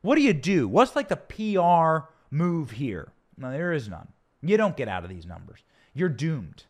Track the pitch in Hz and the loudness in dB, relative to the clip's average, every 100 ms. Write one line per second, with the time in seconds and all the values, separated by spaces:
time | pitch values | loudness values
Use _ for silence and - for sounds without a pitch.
0 | 180 311 277 160 143 190 110 139 254 - | 4 4 6 4 2 2 4 4 4 2
1 | - 185 - - 220 196 175 175 160 160 | -4 -6 -6 -8 -2 2 4 4 4 2
2 | 151 _ _ 143 175 170 151 107 135 90 | -4 _ _ -2 -2 -2 -6 -6 -6 -6
3 | - _ _ - 131 139 175 160 110 82 | -10 _ _ -14 -10 -6 -4 -4 -6 -14
4 | - _ _ _ 156 214 214 151 117 92 | -16 _ _ _ 0 2 2 -2 -4 -4
5 | 87 90 85 85 - - _ _ _ 135 | -8 -14 -14 -16 -16 -20 _ _ _ -4
6 | 180 120 156 156 90 - | -4 -2 -2 -4 -8 -16